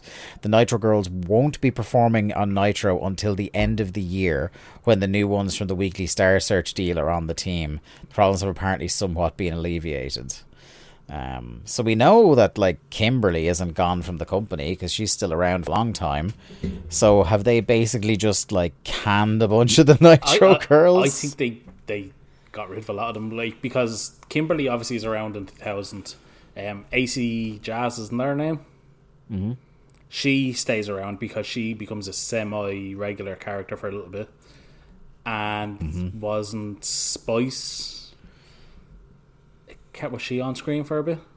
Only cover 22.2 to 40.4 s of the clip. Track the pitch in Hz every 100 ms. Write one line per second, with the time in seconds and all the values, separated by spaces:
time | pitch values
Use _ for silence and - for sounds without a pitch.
22.2 | - - _ - 95 98 110 101 117 107
23.2 | 110 113 117 - 123 131 117 107 - -
24.2 | - 151 160 160 135 120 117 117 110 107
25.2 | 107 101 95 - 110 101 98 101 - -
26.2 | - - - 95 101 101 - 123 123 131
27.2 | 120 113 110 104 - 113 120 117 104 117
28.2 | 139 143 156 151 - _ _ _ _ _
29.2 | - 98 104 127 _ _ _ _ _ -
30.2 | 139 135 131 120 - 110 104 98 98 101
31.2 | 110 110 104 123 113 107 104 104 95 -
32.2 | - 113 107 107 101 98 98 98 101 101
33.2 | 98 92 - 98 92 104 104 101 92 98
34.2 | 110 - _ - - - - - - -
35.2 | 117 107 104 107 104 101 78 85 92 107
36.2 | 104 107 104 107 104 101 - - - -
37.2 | - 113 131 - - - - - - -
38.2 | - _ _ - - - - - - _
39.2 | _ _ _ _ - - - - 147 117
40.2 | - 123